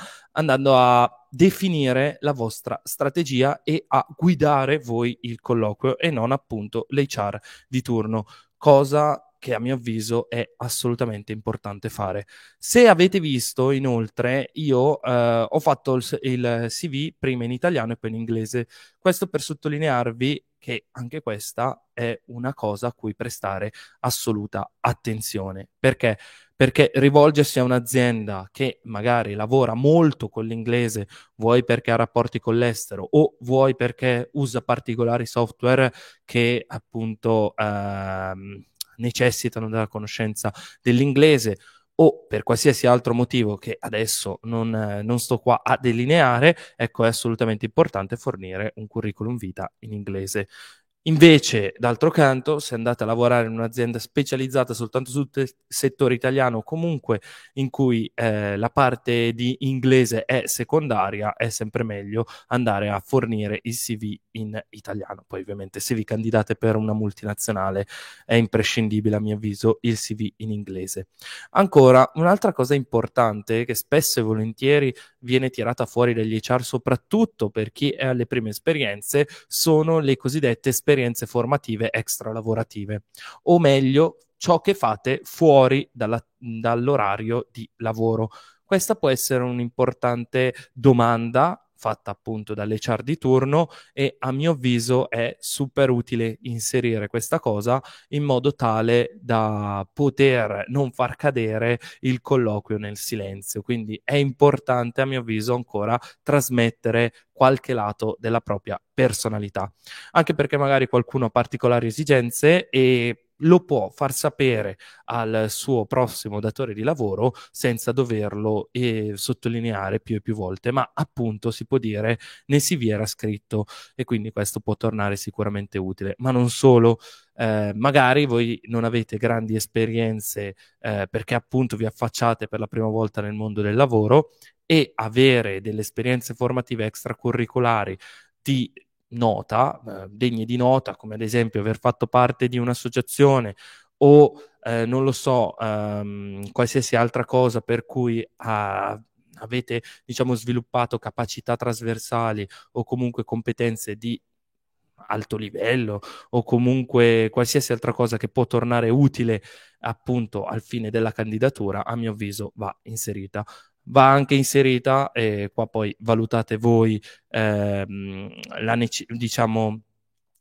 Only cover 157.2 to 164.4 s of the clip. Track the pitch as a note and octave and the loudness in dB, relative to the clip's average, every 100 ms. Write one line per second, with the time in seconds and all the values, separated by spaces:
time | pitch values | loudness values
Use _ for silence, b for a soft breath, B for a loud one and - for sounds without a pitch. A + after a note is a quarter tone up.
157.2 | A2 B2+ A#2+ D3 - A#2 B2 A#2 A#2 A2+ | 2 0 0 0 -2 -2 -2 -2 -2 -2
158.2 | A2+ - A#2+ A#2 A#2+ A#2+ A#2 B2+ C#3 C#3 | -2 -2 0 0 0 0 2 4 4 2
159.2 | A#2 G#2+ B B B _ A#2 A2+ - B2 | -2 -2 B B B _ -10 -8 -4 -4
160.2 | A2 G2+ G2+ A2+ - B2 A2 A2+ A2 - | -4 -6 -6 -8 -8 -8 -4 -2 -2 -2
161.2 | A2 A2 C3 - G2+ G2 A#2 A#2 A2+ G#2+ | -6 0 0 0 -4 -6 -6 -6 -6 -6
162.2 | G2+ G2+ G2+ - G2+ - - A2 - G#2 | -8 -8 -10 -10 -10 -10 -14 -10 -8 -10
163.2 | G2 G#2 G#2 B B _ - C3+ C3 C#3 | -8 -10 -10 B B _ 0 4 6 6
164.2 | C3+ C#3 | 4 2